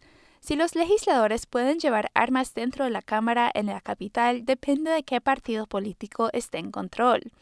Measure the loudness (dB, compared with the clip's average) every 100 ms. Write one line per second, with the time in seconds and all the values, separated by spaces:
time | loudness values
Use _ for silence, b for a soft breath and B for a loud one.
0 | b b b b -4 0 0 2 2 2
1 | 4 4 4 2 -2 0 0 2 2 0
2 | 0 2 2 2 -2 -4 -6 -2 -2 -4
3 | -2 -2 2 2 2 0 -4 -4 -8 -8
4 | -6 0 0 0 -2 -2 0 0 0 -2
5 | -2 -2 0 -2 -2 -4 -4 -6 -6 -8
6 | -8 -2 -2 -2 -6 -8 -8 -8 -8 0
7 | 2 2 -2 B